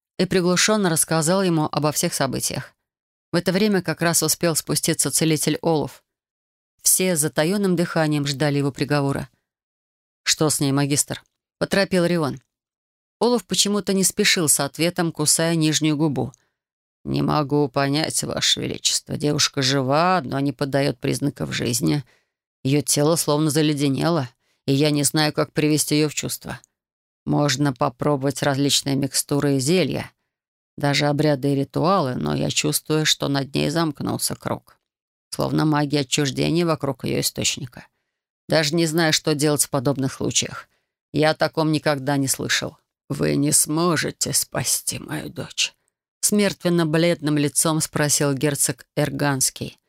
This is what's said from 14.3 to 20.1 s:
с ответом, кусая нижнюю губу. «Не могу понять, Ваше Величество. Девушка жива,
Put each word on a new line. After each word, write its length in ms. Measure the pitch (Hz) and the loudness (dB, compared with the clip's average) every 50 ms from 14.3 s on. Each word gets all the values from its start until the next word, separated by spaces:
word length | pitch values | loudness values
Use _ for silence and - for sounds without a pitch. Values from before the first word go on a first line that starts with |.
| - 190 160 139 | 2 2 2 2
с 120 | - - | 2 0
ответом, 520 | 143 139 - - 160 175 175 - 170 165 | 0 -4 -2 0 0 0 0 0 -2 -2
кусая 440 | - - 151 - - - 165 165 170 | -2 0 0 0 2 2 2 0 2
нижнюю 400 | 160 156 156 147 139 151 156 151 | 2 2 2 2 2 2 0 2
губу. 360 | 143 165 156 127 131 123 131 - _ _ _ _ _ _ _ _ _ _ _ _ _ _ | 2 0 0 0 -2 -4 -6 -8 _ _ _ _ _ _ _ _ _ _ _ _ _ _
«Не 180 | 139 135 143 | -4 -2 0
могу 460 | 143 147 147 151 147 135 147 147 147 135 | 0 2 0 0 0 2 2 2 2 2
понять, 540 | - 139 139 139 139 156 160 - - - | 0 0 0 2 0 0 -2 -2 -2 -4
Ваше 380 | 131 117 - 107 - - - - | -4 -4 -4 -2 0 0 0 0
Величество. 560 | 120 - - - - - - - - - 139 | -2 -6 -6 -8 -6 -6 -6 -6 -6 -6 -6
Девушка 440 | 123 135 147 151 147 - - - 139 | -2 -2 -2 0 0 -2 -2 -2 -2
жива, 640 | 131 131 139 139 131 127 143 156 170 185 | 0 0 0 0 0 0 2 2 2 2